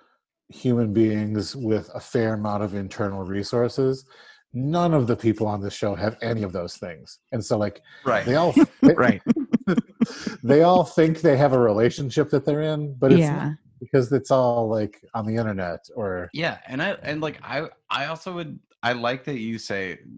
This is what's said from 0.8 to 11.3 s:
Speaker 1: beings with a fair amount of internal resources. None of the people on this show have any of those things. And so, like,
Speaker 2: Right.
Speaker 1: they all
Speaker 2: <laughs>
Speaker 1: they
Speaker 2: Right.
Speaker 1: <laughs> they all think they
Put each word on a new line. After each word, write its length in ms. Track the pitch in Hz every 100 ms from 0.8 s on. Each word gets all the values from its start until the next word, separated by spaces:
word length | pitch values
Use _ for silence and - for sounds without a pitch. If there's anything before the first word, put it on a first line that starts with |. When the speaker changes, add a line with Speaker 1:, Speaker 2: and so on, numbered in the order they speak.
| 113
Speaker 1:
beings 640 | 101 110 107 107 107 98 139
with 340 | 110 107 -
a 60 | -
fair 340 | - 123 113
amount 300 | 107 107 104
of 100 | 104
internal 500 | 101 92 - 104 98 92
resources. 800 | 98 101 123 120 - 131 131 - - - - _
None 400 | 120 139 175 175
of 120 | 156 120
the 100 | 113
people 300 | 113 107 107
on 160 | 104
this 140 | 98 -
show 180 | 107
have 240 | 98 104 113
any 180 | 117 110
of 100 | 101
those 260 | 90 87 -
things. 420 | 92 80 - - -
And 140 | 117 -
so, 120 | 113
like, 220 | 104 - _ - 131
Speaker 2:
Right. 200 | 110 117
Speaker 1:
they 100 | 143
all 200 | 175 277 311
Speaker 2:
<laughs> 120 | -
Speaker 1:
they 140 | 262 -
Speaker 2:
Right. 260 | 123 - - 269 269 - -
Speaker 1:
<laughs> 760 | 170 - - - - - -
they 200 | 117 143
all 200 | 170 185
think 380 | 160 - 160 160
they 160 | 165